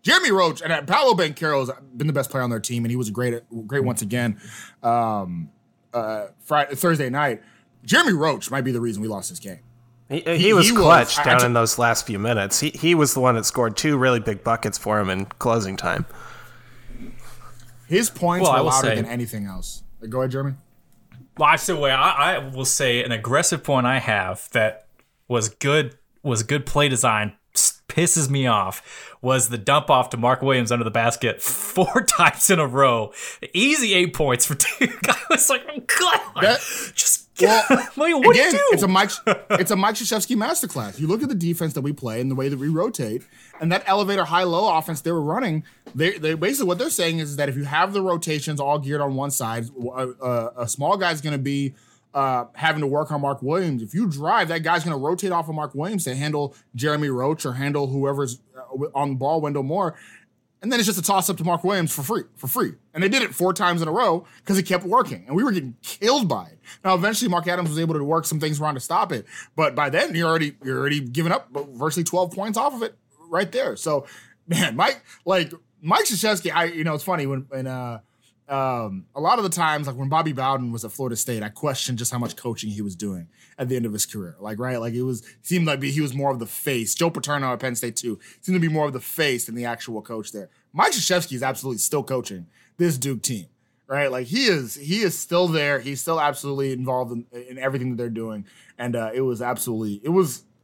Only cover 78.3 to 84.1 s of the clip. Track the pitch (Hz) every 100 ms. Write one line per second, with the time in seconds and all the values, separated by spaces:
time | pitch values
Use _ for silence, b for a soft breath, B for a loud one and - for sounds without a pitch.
78.3 | _ - 139 135 123 107 95 - 139 165
79.3 | 240 196 175 160 151 139 123 135 156 160
80.3 | 135 131 135 123 117 113 - 127 113 -
81.3 | 113 104 - 147 127 - 120 120 123 117
82.3 | - 120 110 110 104 101 87 104 92 82
83.3 | b b b 131 127 117 104 -